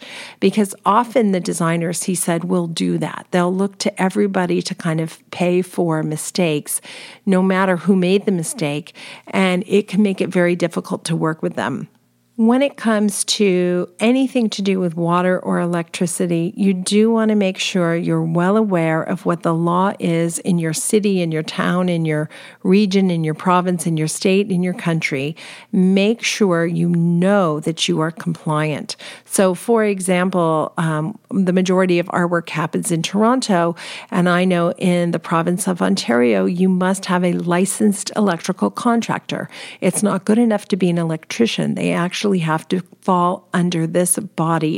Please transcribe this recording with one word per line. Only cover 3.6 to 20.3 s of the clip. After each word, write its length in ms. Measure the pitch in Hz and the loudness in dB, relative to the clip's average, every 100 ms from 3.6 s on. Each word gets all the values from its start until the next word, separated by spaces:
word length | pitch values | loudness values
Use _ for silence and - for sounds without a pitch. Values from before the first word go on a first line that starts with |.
| 196 196 | -2 -2
to 220 | - - | -6 -2
everybody 600 | 185 208 208 190 180 175 | -2 0 0 0 0 -2
to 140 | 170 185 | -2 -6
kind 260 | 165 160 | -2 -2
of 180 | 160 - _ | -4 -8 _
pay 300 | - 175 180 | -4 0 0
for 420 | 180 - 175 156 | 0 -2 0 0
mistakes, 800 | 156 156 - - 175 151 - - - - - - - | -2 -4 -4 -2 0 0 -4 -8 -10 -16 -18 -8 0
no 160 | 185 | 2
matter 360 | 190 185 196 175 | 2 2 2 2
who 180 | 165 190 | 2 2
made 300 | 175 196 202 | 4 2 2
the 60 | |
mistake. 640 | 185 160 - 151 147 - - - - - | -2 -2 -4 -4 -4 -8 -16 -20 -20 -6
And 360 | 196 190 180 - | -2 0 0 0
it 220 | 196 208 | 0 0
can 160 | 185 | 0
make 180 | 208 190 | 0 0
it 80 | 180 | -2
very 260 | 180 175 175 | 0 0 0
difficult 480 | 170 180 - - - | -2 -4 -6 -8 -4
to 100 | 165 | -2
work 260 | 160 156 | -2 -2
with 140 | 180 165 | -4 -4
them. 320 | 107 131 - _ _ _ _ - | -4 -4 -8 _ _ _ _ 0
When 220 | 226 254 | 2 4
it 160 | 277 - | 0 -2
comes 480 | 226 214 208 - - | 0 2 0 -2 -4
to 640 | - 208 180 180 180 180 - | 0 2 2 2 0 -4 0
anything 480 | 220 262 269 254 220 | 2 2 2 0 -2
to 100 | - | 0
do 180 | 196 190 | -2 0
with 160 | 180 160 | -2 -2
water 440 | 170 175 180 180 | 0 2 2 0
or 200 | 190 180 | 0 -2
electricity, 920 | 175 175 165 - 175 - 180 170 170 - | 0 -2 -4 -4 -4 -2 -2 0 -2 0
you 160 | 196 | 0
do 380 | 185 185 202 220 | 0 0 2 4
want 200 | 226 220 | 4 2
to 60 | 214 | 2
make 220 | 190 190 | 2 0
sure 380 | - 190 170 170 | -2 0 0 0
you're 260 | 170 165 | 0 0
well 360 | 160 165 175 214 | 0 2 2 2
aware 440 | 220 180 165 160 | 2 2 2 0
of 240 | - 180 - | -2 -4 -2
what 160 | 170 | -2
the 140 | 170 165 | 0 0
law 380 | 170 175 196 - | 2 2 0 0
is 380 | 180 165 170 | -2 0 0